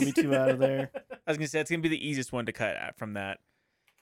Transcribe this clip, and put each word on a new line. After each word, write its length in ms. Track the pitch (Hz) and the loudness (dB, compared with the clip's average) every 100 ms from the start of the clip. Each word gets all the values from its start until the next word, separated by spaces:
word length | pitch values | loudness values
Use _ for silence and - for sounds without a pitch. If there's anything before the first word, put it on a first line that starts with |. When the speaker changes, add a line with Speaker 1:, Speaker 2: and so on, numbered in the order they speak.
Speaker 1:
that's 140 | 139 151 | 2 2
Speaker 2:
Movie 40 | 151 | 4
two 60 | |
out 160 | 135 131 | 4 4
of 80 | 127 | 4
there. 320 | 135 135 135 | 2 2 -4
Speaker 1:
<laughs> 180 | - - | -8 -14
I 60 | - - | -8 -4
was 80 | 151 | -2
gonna 100 | 151 | -2
say, 100 | 156 | -2
it's 100 | 151 | 0
gonna 100 | 170 | 0
be 60 | 160 | 0
the 180 | 160 143 | 0 -2
easiest 280 | 139 123 | -2 -2
one 100 | 123 | -4
to 80 | 113 | -4
cut 240 | - 107 80 | -2 -2 -2
out 200 | - - | -8 -8
from 160 | 107 | -8
that. 240 | 104 98 - _ _ _ _ _ _ | -6 -6 -8 _ _ _ _ _ _